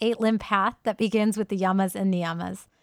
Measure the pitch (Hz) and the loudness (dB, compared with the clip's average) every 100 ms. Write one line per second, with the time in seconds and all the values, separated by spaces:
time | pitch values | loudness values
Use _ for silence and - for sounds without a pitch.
0 | 226 226 220 220 - 202 202 - 233 196 | -2 0 0 0 0 0 0 -2 -6 -2
1 | 214 220 214 208 208 196 185 190 190 202 | 0 2 2 0 -2 0 2 2 2 0
2 | 190 180 165 165 180 190 - _ | 0 0 -2 -4 -8 -10 -14 _